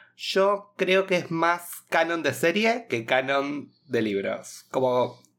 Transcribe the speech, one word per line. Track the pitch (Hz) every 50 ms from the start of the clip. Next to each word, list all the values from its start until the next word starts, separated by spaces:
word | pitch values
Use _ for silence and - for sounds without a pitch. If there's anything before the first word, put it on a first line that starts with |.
| - _ _ -
Yo | - - - 190 190 196 202 196 202 - _ -
creo | 190 175 185 190 190 190
que | 180
es | 175 - -
más | 170 165 165 170 175 175 - - - - - -
canon | - 165 165 165 170 165 151
de | 143 123
serie | - 175 170 175 208 220 226 233 247 240 -
que | 120 117 113
canon | - 135 131 131 135 139 139 139 143 147 143 - - _ _ _
de | 139 123 117
libros. | 113 107 98 98 101 107 104 101 - - - - - _
Como, | - 139 127 127 123 127 120 123 - - _ _ _